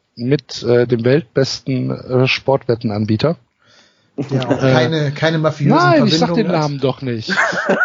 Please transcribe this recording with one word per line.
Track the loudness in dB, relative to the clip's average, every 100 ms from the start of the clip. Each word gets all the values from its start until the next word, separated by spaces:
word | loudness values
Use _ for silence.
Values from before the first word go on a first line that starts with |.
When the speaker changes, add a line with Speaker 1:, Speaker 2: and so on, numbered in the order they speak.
| _ -8
Speaker 1:
mit, | -2 -2 -4 -8
äh, | 2 2 2
dem | 2
weltbesten, | 2 2 0 -2 -2 -4 -6 -4 -4
äh, | -6 -2 0 2
Sportwettenanbieter. | 0 0 0 0 -2 -2 -2 0 0 0 -2 _ _ _ _ _ _ _ -10 -6
Speaker 2:
Ja, | -4 -2
auch | 0
Speaker 1:
Äh, | 2
Speaker 2:
keine, | 2 2 0 -2
keine | -2 -2 0
mafiösen | -2 0 2 4
Speaker 1:
nein, | 4 4 4
ich | 2
sag | 0
Speaker 2:
Verbindungen | 0 0
Speaker 1:
den | 0
Speaker 2:
hat. |
Speaker 1:
Namen | -2 -2
doch | -4 -4
nicht. | -6 -6 -4
Speaker 2:
<laughs> | -2 -2 -2 -2 0